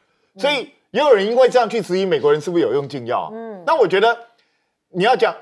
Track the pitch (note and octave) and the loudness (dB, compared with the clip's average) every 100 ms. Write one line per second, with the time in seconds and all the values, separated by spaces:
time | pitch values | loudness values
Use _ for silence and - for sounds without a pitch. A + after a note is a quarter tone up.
0 | _ _ _ F#3+ C4+ C#4+ - _ _ G#3+ | _ _ _ -6 -2 -2 -6 _ _ 0
1 | D4 G#3+ G3+ A#3+ B3+ B3 A3 A#3 F3+ F#3 | 4 4 4 2 4 4 0 -2 -4 -4
2 | F#3+ D3+ C#3+ D3+ D3+ F3 B2+ C#3 C#3 C#3 | 0 0 2 0 0 -2 0 -2 -4 -10
3 | A#2 A2 D#2+ A3 A3+ G3 F3+ D#4+ G3 F#3 | -6 -6 -6 -12 -14 -10 -2 0 2 2
4 | A3+ A#3 - _ _ _ _ _ _ F#3 | 0 0 -8 _ _ _ _ _ _ -4
5 | G#3 A#3 G#3 D#3+ | 0 2 0 -2